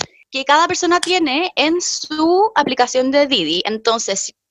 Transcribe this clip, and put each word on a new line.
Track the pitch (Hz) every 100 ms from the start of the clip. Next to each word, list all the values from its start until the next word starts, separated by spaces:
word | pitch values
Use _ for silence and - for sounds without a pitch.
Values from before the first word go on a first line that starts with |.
| - _ _
que | 262 269
cada | 302 349
persona | 359 349 349
tiene | 339 370 302 269 359 -
en | 294 349
su | - - - 311 330 359 427 294
aplicación | 277 247 240 254 262
de | 285 285
Didi. | 240 156 170 202
Entonces, | 214 226 226 208 196
si | - - _